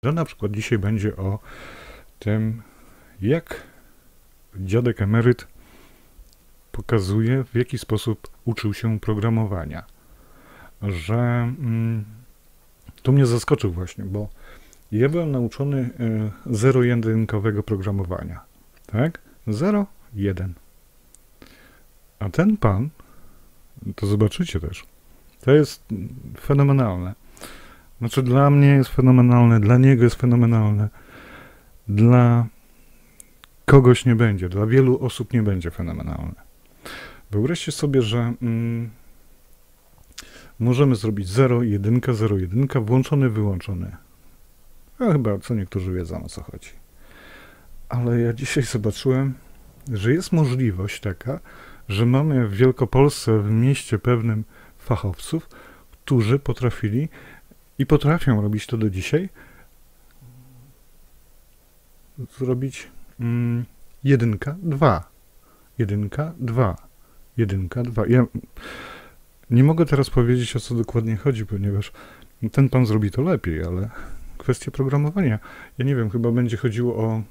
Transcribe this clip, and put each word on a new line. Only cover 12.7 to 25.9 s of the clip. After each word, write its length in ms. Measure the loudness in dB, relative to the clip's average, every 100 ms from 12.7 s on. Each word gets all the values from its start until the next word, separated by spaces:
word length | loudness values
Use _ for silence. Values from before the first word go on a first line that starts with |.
| _ -20 -6
to 80 | 2
mnie 140 | 4 4
zaskoczył 460 | 2 0 -2 -2
właśnie, 320 | -4 -8 -10
bo 260 | -8 -8 -8 -14 -20 -20 -20 -20 _
ja 180 | 0 0
byłem 220 | 0 -2
nauczony, 580 | -2 -2 -2 -4 -2 -4 -4 -2 -2 -4 -6 -6
y, 80 | 0
zero-jedynkowego 1080 | 4 4 2 2 0 0 0 -2 -2 -2
programowania. 760 | -2 -4 -2 -4 -4 -6 -8 -14 -18 _ _ _ -8
Tak? 360 | -2 -2 -4 -20 -14 -8
Zero, 380 | -4 0 0 -2 -10 -16
jeden. 400 | -4 -4 -4 -8 -10 -20 _ _ _ _ _ _ _ -20 -20 -20 _ _ _ _ _
A 100 | -6
ten 280 | 0 2 4
pan, 320 | 2 2 -2 -8 -20 -20 -20 -20 -20 _ -20 -16 -14 -6
to 120 | -2
zobaczycie 520 | 2 0 0 -4 -4
też, 260 | -6 -12 -18 _ _ -20 -20 _
to 100 | 4
jest 320 | 4 4 -4 -10